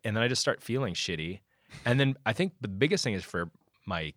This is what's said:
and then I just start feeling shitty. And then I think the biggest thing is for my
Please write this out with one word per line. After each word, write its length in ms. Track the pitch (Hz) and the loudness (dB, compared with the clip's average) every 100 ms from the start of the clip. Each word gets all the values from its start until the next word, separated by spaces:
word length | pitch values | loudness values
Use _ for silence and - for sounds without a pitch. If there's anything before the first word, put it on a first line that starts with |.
and 100 | 113 110 | -2 0
then 60 | |
I 60 | 120 | 2
just 120 | 127 | 2
start 200 | - - | 0 -2
feeling 320 | - 123 123 | -2 -2 -2
shitty. 460 | 82 - 82 80 95 _ _ _ - | -2 -4 -4 -4 -8 _ _ _ -4
And 140 | 120 127 | 2 4
then 160 | 135 135 | 4 2
I 80 | 113 | -2
think 200 | 127 190 - | 0 0 -2
the 80 | 110 | -6
biggest 340 | 98 143 202 | 0 2 2
thing 120 | 131 | 0
is 100 | 98 | -2
for 260 | - 87 85 _ _ _ - | -4 -4 -4 _ _ _ -6
my 260 | 85 78 | -4 -4